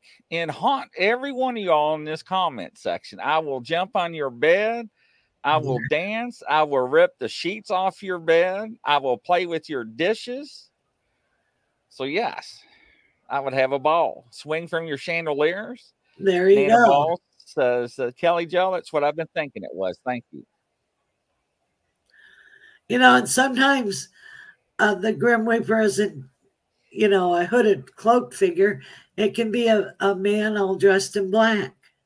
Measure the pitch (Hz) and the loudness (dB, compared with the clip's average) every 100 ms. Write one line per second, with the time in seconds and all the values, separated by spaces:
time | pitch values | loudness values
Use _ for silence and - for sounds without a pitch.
0 | _ _ - 165 160 - 226 269 - - | _ _ -10 -6 -6 -2 -2 -2 -6 -2
1 | 196 247 277 254 262 226 185 151 151 156 | 0 0 -4 -4 -4 -2 2 2 2 -2
2 | 151 160 - 185 175 120 85 _ 101 85 | -6 -10 -4 -2 -2 -4 -14 _ -6 -6
3 | - - 123 160 151 131 120 165 185 196 | -8 -8 -2 -2 -2 -8 -4 -4 -2 -4
4 | 170 160 135 120 151 185 220 233 226 _ | -4 -4 -6 0 2 4 2 -4 -10 _
5 | _ _ _ _ 143 151 135 123 113 151 | _ _ _ _ 0 0 0 -4 -2 -4
6 | 196 220 247 - - 156 151 135 127 156 | -4 -6 -8 -10 -2 0 2 0 2 4
7 | 180 - 117 - 170 214 - 185 190 - | 2 0 -10 -6 -8 -8 -4 -2 -2 -6
8 | 190 180 165 165 185 196 220 220 - 143 | -10 -6 2 2 2 -2 -10 -10 -2 0
9 | 135 120 - 180 175 160 - 135 113 113 | 0 -4 0 -2 0 -6 -6 -8 -8 -4
10 | 175 220 240 254 294 - _ _ _ _ | -2 -2 -8 -12 -12 -20 _ _ _ _
11 | _ _ _ _ _ _ _ _ _ - | _ _ _ _ _ _ _ _ _ -10
12 | 135 170 170 - - - _ _ _ _ | -6 -4 -4 -8 -16 -20 _ _ _ _
13 | _ _ - 139 135 135 131 139 151 165 | _ _ -8 -6 -2 0 0 0 0 2
14 | 143 - _ - 147 160 170 165 165 139 | 0 -4 _ -18 -8 -6 -4 -6 -6 -8
15 | - 170 160 143 156 190 220 254 _ _ | -6 -4 -4 0 0 -2 -10 -16 _ _
16 | _ - 190 180 190 208 196 233 233 143 | _ -2 0 4 6 6 8 8 8 6
17 | 160 180 _ _ - 156 127 123 120 - | 2 -2 _ _ -8 0 2 2 -2 -4
18 | 123 - 170 175 170 175 190 185 - 156 | -6 0 0 0 0 0 0 -2 -2 0
19 | 143 156 160 170 143 107 90 80 92 90 | 0 -2 -6 -6 -6 -10 -12 -6 -6 -6
20 | 127 123 - 73 - _ _ _ _ _ | -6 -8 -10 -20 -20 _ _ _ _ _
21 | _ _ _ _ _ _ _ _ _ _ | _ _ _ _ _ _ _ _ _ _
22 | _ _ - - - - - _ - 247 | _ _ -20 -20 -20 -20 -20 _ -2 4
23 | 254 247 - 254 269 254 277 269 208 196 | 6 4 2 0 0 0 0 0 -2 -8
24 | - _ - - - _ _ - 214 185 | -12 _ -20 -20 -20 _ _ -2 0 0
25 | 220 165 240 233 226 226 - 220 214 147 | -4 0 0 0 0 -2 0 0 0 0
26 | 208 147 - _ _ _ _ _ _ - | -4 -4 -20 _ _ _ _ _ _ 0
27 | 214 196 180 175 175 240 214 156 - - | 2 2 2 0 2 2 2 2 -4 -4
28 | 220 247 247 - 185 165 202 165 - - | 2 2 0 -2 0 2 0 0 -12 -20
29 | _ - 208 226 220 240 226 214 185 - | _ -2 -2 0 -2 0 2 2 0 -2
30 | 196 185 202 208 214 208 190 180 196 190 | -2 0 0 0 0 0 -2 4 4 4
31 | 190 208 190 214 220 208 - _ _ _ | 0 -4 0 2 4 2 -4 _ _ _